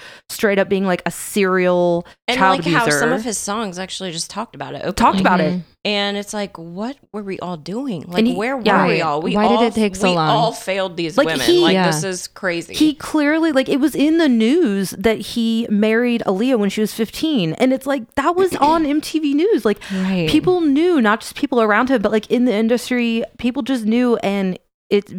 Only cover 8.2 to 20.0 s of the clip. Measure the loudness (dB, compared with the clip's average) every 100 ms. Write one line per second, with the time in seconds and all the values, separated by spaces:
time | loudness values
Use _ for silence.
8.2 | 0 0 -4 -2 2 2 2 0 0 -2
9.2 | -2 2 2 4 2 2 -2 0 0 2
10.2 | 2 2 0 -2 -4 -4 -4 -4 -2 2
11.2 | 2 2 2 4 4 4 2 0 -2 -6
12.2 | -10 -8 -6 -4 -6 0 0 0 -4 0
13.2 | 2 2 2 0 0 0 0 2 2 4
14.2 | 2 4 4 2 2 0 -4 -2 -2 -2
15.2 | -4 -4 -2 0 0 0 2 2 0 0
16.2 | -2 0 0 2 0 0 -2 -2 -6 -4
17.2 | -2 0 0 0 0 0 -2 -6 -4 -4
18.2 | -2 2 0 2 2 2 2 -2 -2 -2
19.2 | 0 2 2 2 2 -2 -4 -4